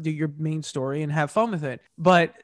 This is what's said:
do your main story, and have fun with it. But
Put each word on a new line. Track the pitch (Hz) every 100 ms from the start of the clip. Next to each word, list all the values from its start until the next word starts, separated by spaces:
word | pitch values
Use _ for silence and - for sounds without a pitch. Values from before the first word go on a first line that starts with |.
do | 160
your | 151 156 147
main | 156 156
story, | 151 - 131 147
and | 151
have | 151 147
fun | 214 226
with | 180
it. | 147 120 _ -
But | 170 180 160 -